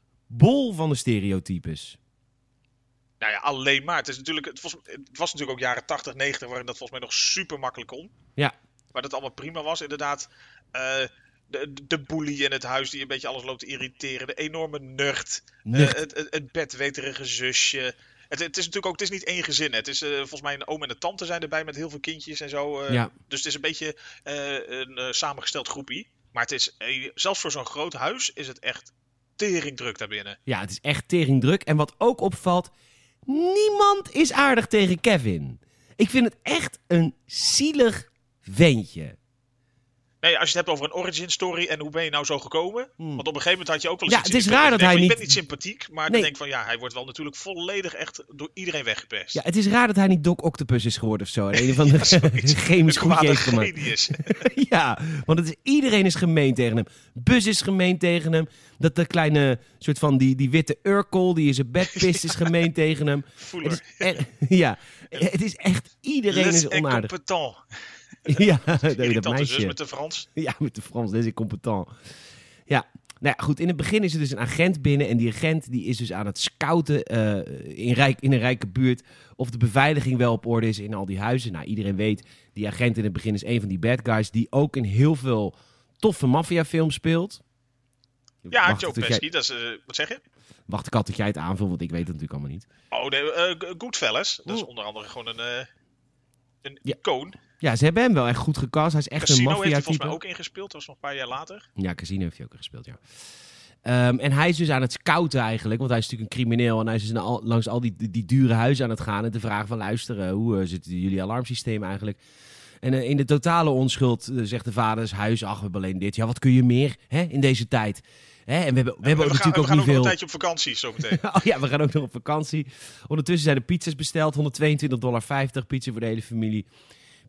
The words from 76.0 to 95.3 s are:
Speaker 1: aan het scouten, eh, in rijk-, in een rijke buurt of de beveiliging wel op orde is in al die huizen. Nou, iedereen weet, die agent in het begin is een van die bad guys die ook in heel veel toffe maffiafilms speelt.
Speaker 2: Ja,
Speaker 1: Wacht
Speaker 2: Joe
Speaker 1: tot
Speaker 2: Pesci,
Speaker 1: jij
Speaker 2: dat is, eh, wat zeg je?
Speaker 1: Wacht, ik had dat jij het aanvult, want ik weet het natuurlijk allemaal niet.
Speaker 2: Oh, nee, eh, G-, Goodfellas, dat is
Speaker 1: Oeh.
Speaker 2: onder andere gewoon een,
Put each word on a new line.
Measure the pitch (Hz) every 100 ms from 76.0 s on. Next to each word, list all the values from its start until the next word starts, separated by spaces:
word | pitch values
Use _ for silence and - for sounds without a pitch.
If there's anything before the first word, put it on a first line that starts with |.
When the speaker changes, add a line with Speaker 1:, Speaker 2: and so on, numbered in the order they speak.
| 117
Speaker 1:
aan | 92 104
het | -
scouten, | - - 143 170 151 147
eh, | - 117 107 101 - 67 62 - 120
in |
rijk-, | 120 139 127
in | 135
een | 127
rijke | 123 127 101
buurt | 107 127 123 - - - -
of | 123
de | 117
beveiliging | 117 131 143 151 123 127
wel | 123
op | 113 117
orde | 117 113
is | 104
in | 104
al | 104 98
die | 95
huizen. | 107 127 113
Nou, | 82 78
iedereen | 107 101 95
weet, | 107 104 - - _
die | 104 104
agent | - 123 113
in |
het | 104
begin | 85 113
is | 104
een | 104 120
van | 101
die | 92
bad | 113 123
guys | 117 110 107
die | 113 -
ook | 135 147 139
in |
heel | 107 107 147 147
veel | 131 113 101 - _ _ _ -
toffe | 220 - 131
maffiafilms | 143 165 170 151 165 160 -
speelt. | 160 165 202 - _ _ _ _ _ _ _ _ _ _ 90
Speaker 2:
Ja, | - 180
Speaker 1:
Wacht | 101
Speaker 2:
Joe | 180
Speaker 1:
tot | 117 117
Speaker 2:
Pesci, | 113
Speaker 1:
jij | 156
Speaker 2:
dat | 160
is, | 120
eh, | 123 117 110 -
wat | -
zeg | 151
je? | 262 _ _ _ - -
Speaker 1:
Wacht, | 101 -
ik |
had | 117 101
dat | 98
jij | 104
het | 82
aanvult, | 82 95 98
want | 87
ik | 82
weet | 85 85
het | 78
natuurlijk | 76
allemaal | 71 71
niet. | 85 - _ -
Speaker 2:
Oh, | - 127
nee, | 139 151
eh, | 151 180 165
G-, | 180 170
Goodfellas, | 240 - 131 120 202 -
dat | - 220
is |
Speaker 1:
Oeh. | 160
Speaker 2:
onder | 117
andere | 104 107 104
gewoon | 131
een, | 113